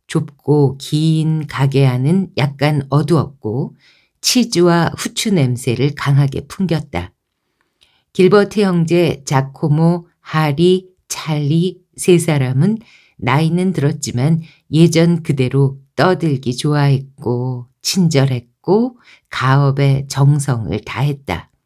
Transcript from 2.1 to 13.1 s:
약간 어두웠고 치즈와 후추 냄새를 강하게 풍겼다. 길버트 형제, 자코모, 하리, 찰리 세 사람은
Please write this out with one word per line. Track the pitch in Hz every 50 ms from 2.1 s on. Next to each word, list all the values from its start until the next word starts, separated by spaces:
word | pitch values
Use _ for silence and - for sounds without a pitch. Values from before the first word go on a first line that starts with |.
| 175 196 190 - - -
약간 | 135 139 - - 143 151 151 143 139 -
어두웠고 | 139 147 151 - 175 143 - - - _ - 110 107 131 175 247 - _ _ _ _ _ _ _ _ _
치즈와 | - - - 254 233 233 - 170 175 175 170 170 165 - - -
후추 | - - - - - 226 202
냄새를 | 170 131 123 123 117 - 127 113 120 131 147 143
강하게 | - - 139 143 139 143 139 139 - 139 -
풍겼다. | - - 190 165 165 156 156 - - 87 87 - _ _ _ _ _ _ _ _ _ _ _ _ _ _ _ _ _ _ _ _ -
길버트 | - 180 180 202 208 202 196 - 214
형제, | 202 190 175 170 165 160 170 175 175 151 - - -
자코모, | - 147 135 135 - - - 170 147 147 156 165 170 175 175 170 _ _ _
하리, | _ - - 156 156 147 139 151 175 185 185 185 185 - _ _ _ -
찰리 | - - - 160 156 147 147 139 160 165 175 185 175 - _ _ _
세 | - - 190 180 175
사람은 | 165 165 151 143 131 127 120 131 151 202 220 220 - _ _ _ _ _